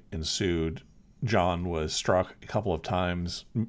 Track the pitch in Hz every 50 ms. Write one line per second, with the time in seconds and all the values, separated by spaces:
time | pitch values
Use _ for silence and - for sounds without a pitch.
0 | - - - 82 80 - - - 104 90 85 82 80 82 82 - - - - -
1 | - - - - 139 107 110 95 87 92 87 85 90 90 85 80 78 76 - -
2 | - - 95 92 90 - - - - - - 107 107 98 85 78 - - 95 90
3 | 92 90 90 87 87 87 - - - - - 113 110